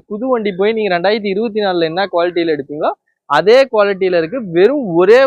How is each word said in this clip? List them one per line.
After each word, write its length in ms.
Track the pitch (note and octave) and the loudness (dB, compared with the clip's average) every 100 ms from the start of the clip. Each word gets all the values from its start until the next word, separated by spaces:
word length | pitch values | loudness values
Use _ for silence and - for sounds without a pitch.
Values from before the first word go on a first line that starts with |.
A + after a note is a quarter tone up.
| - | -8
புது 180 | G#3 C4 | -8 -4
வண்டி 240 | A#3 G#3 | -2 -4
போய் 220 | F3+ G#3 | -2 -2
நீங்க 180 | A3+ G3+ | -2 -2
ரெண்டாயிரத்தி 380 | F3 F#3 A3+ G3+ | 0 0 -2 -2
இருபத்தி 320 | F#3+ A#3 G#3+ | -4 -4 -4
நாலுல 220 | G3+ F3 | -2 -2
என்ன 180 | D#3+ F3 G3 | -2 -4 -4
குவாலிட்டியில 480 | F3 F3 E3+ E3 | -2 -2 -2 -2
எடுப்பீங்களோ, 380 | D3 C#3 D3 B3+ G#4 _ _ - | -4 -6 -6 -6 -6 _ _ -2
அதே 280 | D3 F#3 B3+ | 0 4 4
குவாலிட்டியில 540 | C4+ G#3+ G3+ F#3 F#3 F3 | 4 2 0 0 0 0
இருக்கு. 220 | D#3+ B3+ G3 | -2 -6 -2
வெறும் 340 | E3 G#3+ D4 G#3 | 2 2 2 -2
ஒரே 280 | E3 F#3 B3 | 2 6 6